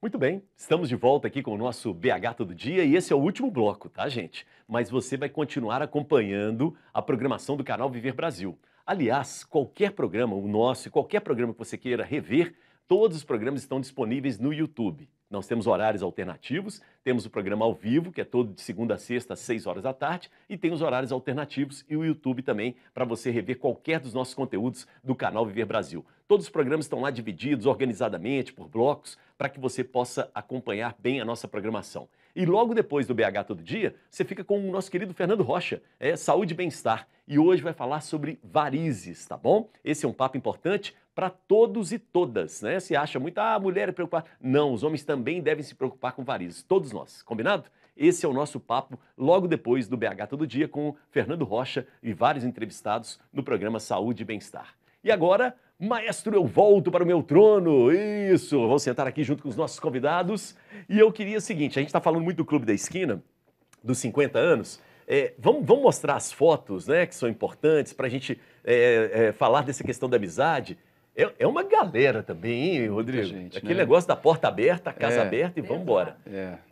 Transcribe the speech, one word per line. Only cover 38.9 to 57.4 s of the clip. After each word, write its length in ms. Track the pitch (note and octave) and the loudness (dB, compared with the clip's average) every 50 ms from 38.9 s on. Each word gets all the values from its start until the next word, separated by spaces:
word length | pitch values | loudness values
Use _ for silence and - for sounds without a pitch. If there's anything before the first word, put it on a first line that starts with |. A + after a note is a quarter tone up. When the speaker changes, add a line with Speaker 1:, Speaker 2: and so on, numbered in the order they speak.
| C3+ G2 E2+ F2+ E2+ - - | -4 -4 -6 -14 -16 -16 -14
Speaker 1:
tá 100 | - - - | -14 -14 -4
bom? 320 | - A2+ E3 A3 A2 - _ _ _ | 2 2 2 2 2 -2 _ _ _
Esse 220 | - D3+ D3 - | -4 -4 -2 -2
é 40 | C3+ | -4
um 40 | G#2+ | -2
papo 240 | - C3 C3 - C3 | 0 -2 -2 -2 -4
importante 560 | - A2+ G2+ - _ D#3+ G3 G3+ G3+ - - _ _ _ _ | -4 -4 -6 -4 _ -2 -2 -2 -4 -8 -16 _ _ _ _
pra 160 | - F#3+ F#3 | -4 -4 -4
todos 640 | F#3 _ _ _ F#4+ G#4+ A#4 A#4 G3 A#3 G#3 D#3 | -6 _ _ _ 6 6 6 4 4 -4 -6 -4
e 80 | G3+ A#3 | -6 -10
todas, 600 | _ _ _ F3+ F3+ C3 A#2 G#2 E2+ D#2 - - | _ _ _ 0 0 0 0 -4 -4 -4 -6 -8
né? 180 | - A2 D3+ F#3+ | -6 -4 -4 -4
Se 160 | F3+ - E3+ | -4 0 0
acha 240 | C#3 D3 D3+ - C#3+ | 0 0 0 -4 -4
muito, 180 | B2+ E3 F3 - | -6 -4 -4 -2
"Ah, 160 | G#3+ A3+ A3 | -2 0 0
a 40 | G#3+ | 0
mulher 300 | F#3+ F#3+ F3+ F#3+ G#3 F#3+ | 0 0 -2 0 -2 -4
é 20 | |
preocupada." 340 | F#3 - F3 E3 - E3 D#3+ - _ _ | -4 -6 -6 -4 -4 -4 -4 -6 _ _
Não, 320 | - B2+ B2+ C#3+ D3 D3 B2+ | -4 2 2 4 4 2 0
os 100 | A2 A2 | 0 -2
homens 200 | D3+ D#3 C#3+ - | -2 -2 -4 -4
também 380 | - D3+ C3+ A#2+ A#2+ D#3+ F3+ | -4 -4 -2 -2 -4 -4 -2
devem 220 | D#3 C#3+ D#3 D3+ D3 | 0 -2 -2 -2 -4
se 120 | - - | -14 -8
preocupar 380 | _ C3+ B2+ - - - B2+ B2+ | _ -6 -6 -6 -4 -8 -8 -8
com 100 | - C3 | -8 -8
varizes, 400 | A#2 C3 G#2 F2+ F2 E2 - - | -6 -6 -6 -6 -8 -10 -14 -2
todos 300 | _ F#3 F#3+ D#3+ C#3 G#2+ | _ 2 2 2 0 -10
nós, 280 | F2 C#2 - - - - | -10 -12 -12 -18 -20 -12
combinado? 420 | - A#2 A2 A2+ - G#3 F3 - - _ _ _ _ _ - | -10 -8 -4 0 0 0 -2 -2 -10 _ _ _ _ _ 2
Esse 280 | C#3 E3 F3+ F3 - | 4 4 4 4 0
é 40 | D#3+ | -2
o 40 | C3 | 0
nosso 260 | C3 D3 D3 - C3+ | 0 -2 -4 -6 -12
papo 380 | - _ A#2 B2+ C3+ _ C3+ A2+ _ _ _ - | -6 _ -4 -4 -4 _ -14 -20 _ _ _ -4
logo 280 | B2+ C#3 E3+ F#3+ F3+ F3+ | 4 4 4 4 4 2
depois 420 | D#3+ D3 - A#2 A#2+ C3+ A#2+ G2 | -2 -2 2 2 2 2 2 -2
do 80 | B2 A#2+ | -4 -2
B 80 | G#2+ G#2+ | -2 -4
H 200 | F#2+ F#2+ G2+ G#2 | -4 -6 -8 -8
Todo 200 | - C#3 D#3 D3 | -6 -6 -6 -4
Dia 220 | A2 B2+ - - | -2 -2 -4 -2
com 200 | - C#3+ D3 D3+ | -4 -6 -6 -6
o 60 | C#3+ - _ _ | -6 -8 _ _
Fernando 340 | _ C#3 A2+ G#2+ D3 F3 D3+ | _ -2 0 0 -2 -4 -4
Rocha 420 | A#2+ G2 A2+ C3 C3+ - - - - _ _ | -2 -2 -4 -4 -2 -6 -6 -8 -8 _ _
e 120 | - A#2 G#2 | -8 -8 -4
vários 320 | D#2+ A#2 C3+ D3 C#3+ A#2 | 0 2 2 2 2 -2
entrevistados 760 | B2 - - A2 A2 - - - G#2+ G#2 A#2 A2+ - - - _ _ _ | -6 -6 -6 -10 -10 -10 -12 -6 -4 -4 -4 -4 -10 -18 -20 _ _ _
no 100 | C#3 C3 | -8 -4
programa 360 | - - G2+ F2 G#2+ A2+ A2 | -2 -2 -2 -2 -2 -4 -4
Saúde 400 | G#2 - A2+ F#2 G2+ A#2 B2 - | -4 -2 -2 -2 0 -2 -4 -4
e 40 | A2 | -6
Bem-Estar. 500 | G2 A2+ G2+ - - - - - - - _ _ _ _ _ _ | -8 -8 -10 -10 -14 -16 -16 -18 -18 -20 _ _ _ _ _ _
E 80 | F#3+ | 2
agora, 440 | A3 G3 D#3+ F3 F#3 G#3 B3 B3+ B3 _ _ _ _ _ | 2 4 6 4 4 4 4 0 -2 _ _ _ _ _
maestro, 540 | E3 G#3 A#3+ A#3 G#3+ A#3 - - - A3 G#3+ | -4 -2 -2 -2 -2 -4 -8 -6 -4 2 2
eu 100 | G3+ F3 | 2 2
volto 460 | B2 F2+ - G3 G#3+ G3+ G3+ D3+ F3+ | 4 6 6 8 10 8 8 6 2
para 120 | E3+ F3+ F3 | 2 2 4
o 40 | E3+ | 4
meu 160 | F3+ E3+ C3+ | 4 2 2
trono. 680 | - C#3+ E3+ | 6 8 10